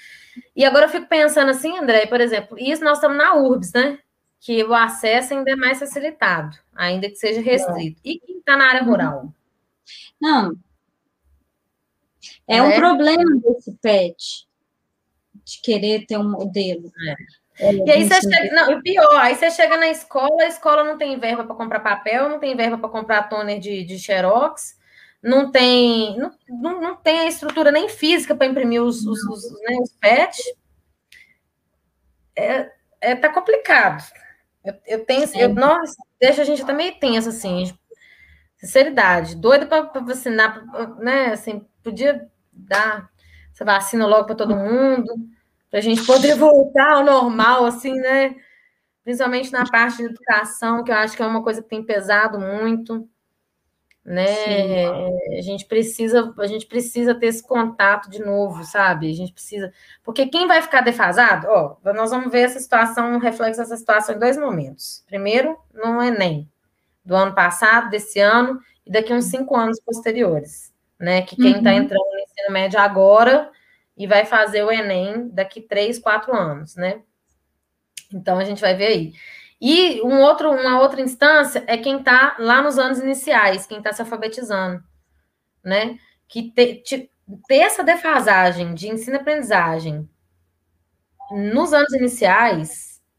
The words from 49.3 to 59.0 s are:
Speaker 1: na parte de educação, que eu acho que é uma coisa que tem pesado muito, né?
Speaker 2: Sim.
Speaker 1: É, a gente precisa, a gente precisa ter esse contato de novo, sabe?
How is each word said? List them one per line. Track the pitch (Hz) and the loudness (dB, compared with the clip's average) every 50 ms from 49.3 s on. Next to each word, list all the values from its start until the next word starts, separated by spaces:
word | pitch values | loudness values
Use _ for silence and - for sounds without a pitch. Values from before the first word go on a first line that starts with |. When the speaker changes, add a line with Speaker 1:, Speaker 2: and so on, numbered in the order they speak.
| 247 247 269 254 | -2 -4 -6 -4
Speaker 1:
na | 262 247 247 | -4 -4 -2
parte | 247 - 226 240 247 240 233 | 0 2 0 0 0 -2 -6
de | 233 | -10
educação, | 233 233 - _ - 220 208 214 220 - - 233 226 233 233 240 | -10 -12 -8 _ -2 0 0 -2 -4 -8 -6 -4 -4 -4 -2 -2
que | 240 | -2
eu | 226 | 0
acho | 214 214 220 - | 0 -2 -2 -4
que | - | -4
é | 226 | -4
uma | 220 226 226 | -4 -4 -4
coisa | 226 233 220 226 | -4 -4 -6 -6
que | 220 - | -8 -10
tem | 226 220 | -12 -10
pesado | 220 226 214 202 196 202 208 208 214 220 208 202 | -6 -4 -4 -4 0 0 2 2 2 0 -2 -6
muito, | 190 190 202 208 220 226 226 226 226 226 226 226 226 - _ _ _ _ _ _ _ _ _ _ _ _ _ _ _ _ _ _ _ | -8 -6 -6 -4 -4 -4 -4 -4 -6 -8 -10 -12 -12 -14 _ _ _ _ _ _ _ _ _ _ _ _ _ _ _ _ _ _ _
né? | - 175 180 185 | -8 -4 -2 -2
Speaker 2:
Sim. | 196 208 214 214 214 | 0 -2 -2 -2 -2
Speaker 1:
É, | 202 196 196 190 190 180 175 175 180 180 180 180 180 180 180 190 - 180 | -2 0 0 0 0 0 0 -2 -2 -4 -4 -4 -4 -4 -6 -6 -8 -8
a | |
gente | 175 190 196 196 - | -8 -8 -10 -10 -8
precisa, | - 226 220 220 226 - - 226 226 233 240 220 226 - - | -4 -2 -2 -2 -2 -4 -6 -2 0 2 0 0 0 -4 -6
a | 202 | -6
gente | 202 214 220 220 | -6 -6 -8 -10
precisa | - - 240 240 - - 240 240 247 240 | -6 -6 -6 -6 -4 -4 -2 0 0 0
ter | 240 233 | 0 0
esse | 226 226 226 | -2 -2 -4
contato | - - 254 240 226 226 226 - 202 196 202 208 208 196 | -6 -4 -2 -2 -2 -2 0 2 2 2 2 0 -2 -10
de | 190 214 | -12 -10
novo, | 214 202 202 202 202 196 170 165 165 | -6 -4 -2 -2 -2 -2 -6 -10 -12
sabe? | 156 - 208 196 185 175 156 | -6 -2 0 2 2 0 0